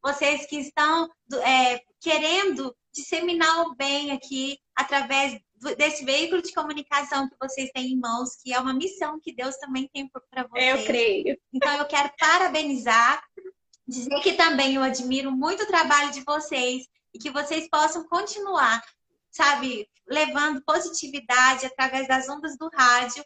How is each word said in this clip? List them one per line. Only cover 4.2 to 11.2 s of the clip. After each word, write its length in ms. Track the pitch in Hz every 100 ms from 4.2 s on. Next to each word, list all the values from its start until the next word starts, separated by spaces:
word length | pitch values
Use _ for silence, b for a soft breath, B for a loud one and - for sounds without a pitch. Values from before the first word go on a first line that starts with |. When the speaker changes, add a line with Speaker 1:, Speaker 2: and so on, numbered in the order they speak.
| - 269 269 277 _
Speaker 1:
através 640 | - 285 277 262 269 277 226 _
do, 220 | 208 254 -
desse 280 | 302 294
veículo 380 | 262 277 330 359
de 100 | 349
comunicação 760 | - 302 294 285 285 285 285 269
que 80 | _
vocês 300 | 262 269 262
têm 200 | 262 254
em 80 | 254
mãos, 300 | 240 233 254 -
que 100 | 254
é 60 | 254
uma 160 | 254
missão 460 | 262 359 392 302 311
que 120 | 320
Deus 240 | 247 262 262
também 300 | 277 262 269
tem 140 | 277 269
por, 120 | 254 _
pra 140 | 254
vocês. 380 | 247 240 254 269
Speaker 2:
Eu 40 | 214
creio. 520 | 240 233 196